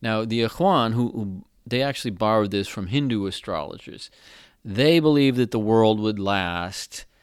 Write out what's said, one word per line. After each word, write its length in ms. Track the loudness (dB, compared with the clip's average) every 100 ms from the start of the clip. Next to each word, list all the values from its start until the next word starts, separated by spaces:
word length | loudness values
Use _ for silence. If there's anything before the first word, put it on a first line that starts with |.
Now, 240 | -4 -2 -2
the 160 | -2
Ikhwan, 520 | -2 0 2 4 2
who, 180 | 0 -2
who, 320 | -2 -6 -8 -14 _ -6
they 160 | -2
actually 280 | -2 -4 -8
borrowed 400 | -2 2 2 2
this 160 | -2 -4
from 200 | -6 -4
Hindu 400 | -2 0 -2 -4
astrologers. 800 | -8 -8 -6 -8 -12 -18 -18 -20 _ -20 -20 -20 _
They 360 | -8 0 4 4
believe 360 | 4 4 4 2
that 160 | 0
the 80 | 0
world 400 | 2 6 6 4
would 200 | 0 -2
last, 840 | 0 0 -2 -4 -6 -10 -14 -16 -18 _